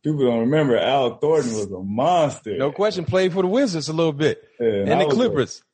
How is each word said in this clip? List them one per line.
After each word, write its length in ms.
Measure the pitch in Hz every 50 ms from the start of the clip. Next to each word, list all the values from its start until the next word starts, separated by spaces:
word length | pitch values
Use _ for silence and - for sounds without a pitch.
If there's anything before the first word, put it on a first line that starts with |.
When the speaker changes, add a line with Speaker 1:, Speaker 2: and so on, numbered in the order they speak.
| _
Speaker 1:
People 220 | 147 156 147 131
don't 140 | 123 117 117
remember 360 | 113 123 147 156 151 135 117
Al 400 | 104 87 117 135 139 127 117 120
Thornton 360 | - 147 151 160 156 131 120 113
was 180 | 107 101 95
a 80 | 98 90
monster. 760 | 92 98 104 117 135 165 180 175 156 139 - - _ 110 98
Speaker 2:
No 140 | 85 135 147
question. 340 | 143 - 202 214 190 185 160
Played 260 | - 170 185 190 185
for 100 | 160 190
the 60 | 185
Wizards 400 | 180 196 262 285 220 170 160 139 147
a 40 | 160
little 180 | 160 165 160
bit. 320 | 147 139 156 147 - - - _ _ -
Speaker 1:
Yeah, 80 | 240
and 220 | 226 208 196 196 196
Speaker 2:
And 40 | -
Speaker 1:
I 80 | 143 -
Speaker 2:
the 20 |
Speaker 1:
was 60 | 147 139
a 40 |
Speaker 2:
Clippers. 460 | 226 254 233 - 147 117 - - - _ _